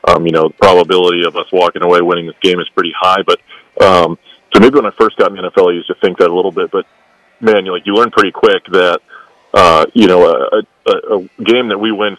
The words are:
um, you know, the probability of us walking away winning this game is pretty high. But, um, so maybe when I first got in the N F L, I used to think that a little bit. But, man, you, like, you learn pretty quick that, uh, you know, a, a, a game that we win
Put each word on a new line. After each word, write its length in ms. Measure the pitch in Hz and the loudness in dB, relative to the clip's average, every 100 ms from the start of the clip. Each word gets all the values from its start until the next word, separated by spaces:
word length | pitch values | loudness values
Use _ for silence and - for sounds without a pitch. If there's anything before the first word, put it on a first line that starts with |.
| - | 2
um, 200 | 85 82 | 0 2
you 60 | |
know, 160 | 80 80 | 0 0
the 60 | - | 2
probability 680 | 98 90 82 90 90 87 85 | 2 4 2 0 0 -2 -4
of 100 | 101 | -6
us 160 | - | -4
walking 320 | 92 87 92 | 0 0 -2
away 180 | 90 87 | 0 0
winning 260 | 87 87 82 | 0 -4 -6
this 80 | - | -4
game 180 | 95 90 | -2 -2
is 100 | 85 | -4
pretty 240 | - 85 78 | -6 -6 -4
high. 240 | 92 95 | -2 0
But, 180 | 92 90 _ - _ - | -2 -4 _ -20 _ 0
um, 360 | 98 90 82 82 _ _ _ | 2 4 0 -4 _ _ _
so 60 | 101 | 2
maybe 160 | 117 139 | 4 2
when 100 | 107 | -2
I 60 | |
first 260 | - 110 - | -4 -4 0
got 120 | 95 | -4
in 40 | |
the 100 | 98 | -2
N 20 | 90 | -6
F 120 | - | 0
L, 120 | 90 | 0
I 40 | |
used 140 | 87 - | -2 -8
to 80 | 90 | -4
think 220 | 98 90 | -4 0
that 100 | 90 | 0
a 40 | |
little 180 | 87 95 | 0 -4
bit. 200 | 87 87 | -4 -6
But, 140 | 95 - _ _ _ _ _ | -6 -8 _ _ _ _ _
man, 260 | 110 107 95 | 0 0 -2
you, 60 | |
like, 140 | 90 101 | -8 -2
you 80 | |
learn 180 | 104 120 | 0 0
pretty 200 | - 98 | 0 -2
quick 320 | - 110 92 - | 0 0 0 -2
that, 360 | 92 90 87 _ - - _ _ | 0 0 -2 _ -20 -20 _ _
uh, 320 | - 87 80 78 | 2 4 4 2
you 140 | 120 98 | 2 4
know, 180 | 90 85 | 4 2
a, 360 | 65 69 107 - _ - | 2 -2 -4 -6 _ -4
a, 280 | 98 - 101 | -4 -4 -6
a 260 | 92 - | -6 -14
game 240 | 110 120 120 | -2 -2 -2
that 80 | 101 | -4
we 140 | 110 | -4
win 260 | 101 104 | -4 -6